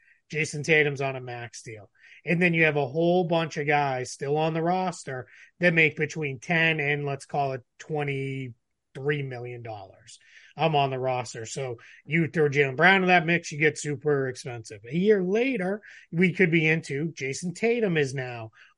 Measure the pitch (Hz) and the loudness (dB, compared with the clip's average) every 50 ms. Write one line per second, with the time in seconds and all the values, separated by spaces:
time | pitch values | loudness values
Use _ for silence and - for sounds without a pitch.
0 | _ _ _ _ _ _ 165 151 156 - - 151 139 165 160 151 147 147 143 131 | _ _ _ _ _ _ -6 -4 -4 -4 -4 -6 0 2 4 4 4 2 0 -2
1 | 139 135 131 131 127 123 120 120 117 117 - - - 120 110 107 98 - _ _ | -4 -4 -4 -6 -10 -10 -10 -12 -12 -12 -14 -16 -16 -16 -16 -16 -18 -20 _ _
2 | _ - - - - 151 175 170 180 175 165 165 160 156 151 147 143 123 139 165 | _ -20 -20 -10 -4 -2 0 2 2 2 4 4 4 4 4 2 0 0 0 0
3 | 170 170 175 185 180 160 170 165 165 151 - 165 147 147 147 147 143 139 131 127 | 2 2 4 2 2 2 0 0 0 -2 -4 -4 0 2 2 2 2 0 -2 -2
4 | 123 - - - 143 139 147 151 160 160 160 165 160 170 180 185 185 185 160 - | -4 -8 -8 -8 -4 -2 0 0 0 0 0 0 0 0 0 0 -2 -4 -6 -8
5 | - 151 135 127 127 - - - - - _ - 175 180 165 165 160 151 151 - | -10 -10 -10 -10 -12 -14 -18 -20 -20 -20 _ 0 2 4 6 6 4 4 2 0
6 | 156 147 - 165 156 139 135 - - - 175 165 165 165 160 156 143 143 147 143 | -4 -4 -4 -4 -6 -6 -6 -8 -4 -2 0 2 2 2 2 0 0 0 -2 -2
7 | 143 143 139 135 - - - 147 139 135 131 127 - _ _ - - - 156 147 | -2 -4 -4 -6 -8 -6 -4 -2 -2 -2 -4 -6 -10 _ _ -20 -10 -6 -4 -4
8 | 147 143 139 135 135 135 135 135 131 123 117 - _ _ _ _ _ _ - 139 | -2 -2 -4 -4 -4 -6 -6 -8 -8 -10 -12 -16 _ _ _ _ _ _ -14 -6
9 | 135 147 151 147 139 131 127 120 120 123 123 120 117 117 107 101 98 95 - - | -2 -2 -2 -2 -4 -6 -8 -10 -10 -10 -12 -12 -12 -12 -12 -12 -14 -18 -20 -20
10 | _ - - - _ _ - - - - _ 143 151 165 151 143 139 135 131 127 | _ -20 -20 -20 _ _ -20 -20 -20 -18 _ -2 0 2 2 2 2 2 0 -2
11 | 127 127 127 123 120 - - 123 110 - - 143 135 127 120 123 - - - - | -2 -2 -2 -2 -4 -8 -10 -12 -12 -10 -8 -8 -6 -8 -8 -10 -14 -20 -20 -20
12 | _ - 147 170 165 143 - 170 151 147 135 143 143 135 131 131 165 185 196 190 | _ -2 0 0 0 0 2 2 2 4 4 4 2 2 4 6 6 8 8 6
13 | 185 180 180 175 156 165 175 170 170 - 160 143 160 151 147 - - 147 147 - | 6 6 6 6 4 4 0 0 -2 -4 -2 0 2 2 2 0 -4 -6 -6 -2
14 | - 151 147 139 135 131 123 - - 135 120 113 110 - 110 101 104 117 139 175 | 0 0 0 0 0 -2 -6 -8 -10 -12 -12 -12 -12 -14 -16 -16 -12 -6 -2 2
15 | 185 214 214 196 180 180 196 226 247 269 262 196 175 185 202 220 - - - - | 4 4 4 4 2 0 0 0 0 0 -2 -2 -2 -4 -4 -6 -8 -14 -20 -20
16 | - _ 170 165 190 180 147 - 190 170 160 165 156 156 160 165 156 - 143 139 | -16 _ 0 2 2 2 4 4 4 4 4 4 2 2 2 0 -2 -4 -4 -4
17 | 160 170 139 - 139 135 139 - 175 180 170 - 220 233 233 247 220 190 170 156 | -4 -4 -6 -6 -8 -8 -6 -6 -6 -8 -6 -2 -2 0 0 0 0 0 2 2
18 | 143 131 127 139 127 123 120 117 113 110 - _ - - _ | 0 0 -2 -6 -8 -8 -8 -10 -12 -14 -16 _ -20 -20 _